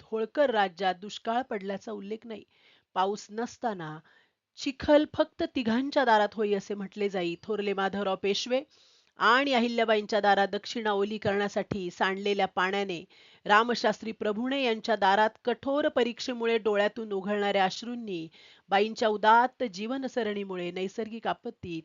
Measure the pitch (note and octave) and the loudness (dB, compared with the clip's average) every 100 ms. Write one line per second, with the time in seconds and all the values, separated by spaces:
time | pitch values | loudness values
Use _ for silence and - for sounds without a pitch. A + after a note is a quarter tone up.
0 | - A3 A3 - C#4 A3 G3 E3+ G3 F3+ | -10 -6 -4 0 2 4 0 0 -2 -2
1 | G3+ - - A#3 C4 A3 F#3+ G3 - G#3 | -8 -10 -4 -4 -4 -6 -6 -8 -8 -12
2 | G3 A3 A#3 G#3+ - _ _ _ _ F#3+ | -10 -12 -12 -16 -16 _ _ _ _ -2
3 | F#3+ G3+ - G#3 A#3+ - A#3+ G3 D#3 D#3 | -2 -2 -8 -8 -8 -4 -6 -6 -8 -12
4 | - _ _ _ _ - C#4+ C4 - D4 | -18 _ _ _ _ -10 -8 -6 4 4
5 | - - D#4 _ E4 - A3+ A3+ C4+ C#4+ | 4 0 -4 _ -6 -2 0 0 0 0
6 | B3+ A3 G#3 G#3 G#3 G3+ - G3+ F#3+ - | 4 4 4 0 -2 -2 -4 -8 -8 -4
7 | G3+ F#3+ E3+ E3+ - G#3 G3+ G3 G3 G3 | -4 -2 -4 -6 -6 -4 -2 -2 -2 -2
8 | G3 F#3+ G3 G3+ A#3+ B3+ D4+ _ _ _ | -2 -2 -2 -2 -2 -4 -4 _ _ _
9 | _ - G3+ B3 C#4+ B3 A#3+ A#3 A3+ G#3+ | _ 0 4 4 4 2 2 2 2 2
10 | G#3 G#3 G3+ G3 G3 G3+ - B3 G#3+ G3+ | 2 0 4 4 4 -2 -6 -4 -2 0
11 | G3+ G#3+ G#3+ G3+ G3+ G#3+ F#3 G#3 F3+ - | 0 -2 -2 0 -2 -2 -4 -4 -6 -2
12 | F#3+ F#3+ G3+ G3+ F#3+ - F3+ G3 G3 E3+ | -2 0 -2 0 0 0 0 0 -2 -6
13 | F3+ - - - - G#3 A#3 A#3 A3+ G#3 | -10 -20 -20 -16 4 4 6 2 0 0
14 | A3 G#3+ G#3+ G#3 B3 C#4 B3+ A3 A3 G#3+ | -6 -4 -4 -2 -2 0 0 -2 0 2
15 | G3 G3 G#3+ - - A#3 C4+ C#4 D4+ C4+ | 4 6 4 0 -4 -2 -2 0 0 2
16 | A#3+ - - A#3+ A3+ A3+ G#3+ G#3 G#3 A3+ | 0 -2 -6 -4 0 0 2 2 2 0
17 | A3 G3 F#3 G#3 G3+ G3+ F#3 - A#3 A#3+ | -6 -4 -2 0 0 2 2 0 -8 -10
18 | A3 F3 D#3+ - - - _ G3 G#3+ A3 | -8 -8 -8 -14 -20 -20 _ 2 2 0
19 | A3+ G#3 G#3+ A3+ B3 - B3 F3 A3 C4+ | 0 2 6 6 4 0 -6 -6 -6 -4
20 | C4 B3 G#3+ G#3 G3 F#3 F3 F3+ F#3 - | -4 -4 -4 -4 -6 -6 -6 -4 -6 -6
21 | A3 A3 G3+ F3 - - F#3 E3 | -8 -6 -6 -6 -8 -12 -10 -10